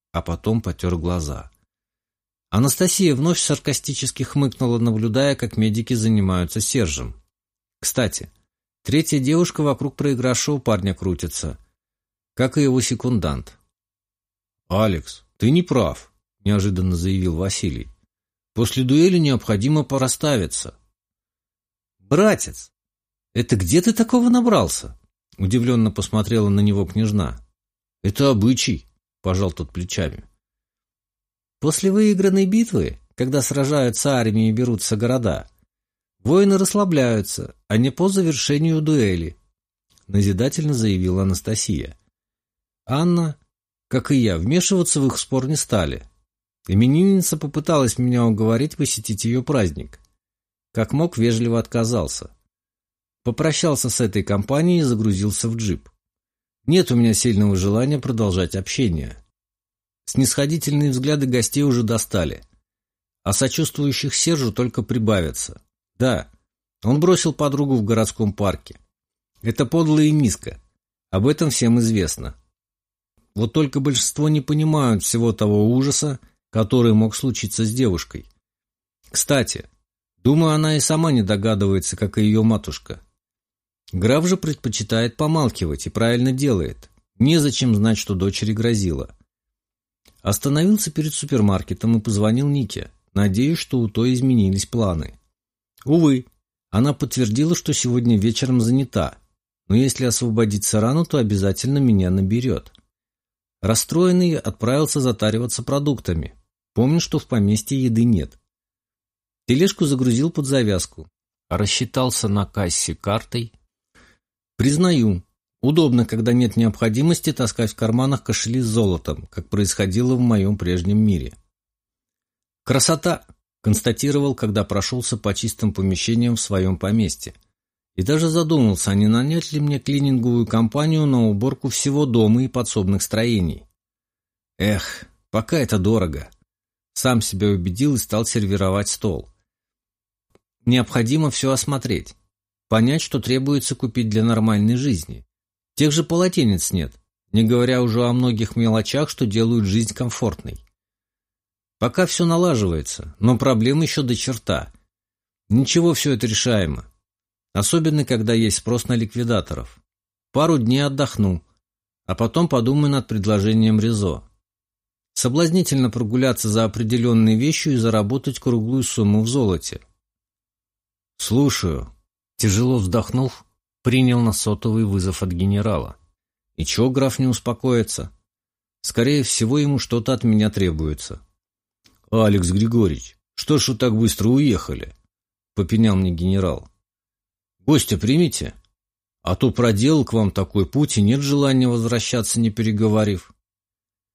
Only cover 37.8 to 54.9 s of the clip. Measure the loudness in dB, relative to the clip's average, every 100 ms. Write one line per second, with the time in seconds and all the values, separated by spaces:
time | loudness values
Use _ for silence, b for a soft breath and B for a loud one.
37.8 | 2 2 0 2 0 0 -2 0 2 0
38.8 | 2 2 2 0 -4 -10 _ _ _ _
39.8 | _ _ -4 0 2 2 0 -2 -2 0
40.8 | 0 0 0 0 0 -2 -4 -6 -4 -4
41.8 | -6 -14 _ _ _ _ _ _ _ _
42.8 | -6 -2 0 0 -2 -6 _ _ _ _
43.8 | -6 -4 0 2 2 0 0 0 2 0
44.8 | 0 0 0 -2 -4 -4 -2 -4 -2 -2
45.8 | -2 -6 -14 _ _ _ _ _ -2 2
46.8 | 4 4 4 2 0 -4 -6 -6 0 0
47.8 | 0 0 0 2 2 2 2 0 -2 -4
48.8 | -4 -4 -6 -4 -2 -2 -2 0 0 -4
49.8 | -14 -18 _ _ _ _ _ _ _ -6
50.8 | -2 -2 -2 0 0 0 0 -2 -2 -2
51.8 | -2 -2 -4 -8 -14 _ _ _ _ _
52.8 | _ _ _ _ -6 -2 -2 0 0 0
53.8 | -2 -2 -2 -2 -2 -2 0 0 2 2
54.8 | 2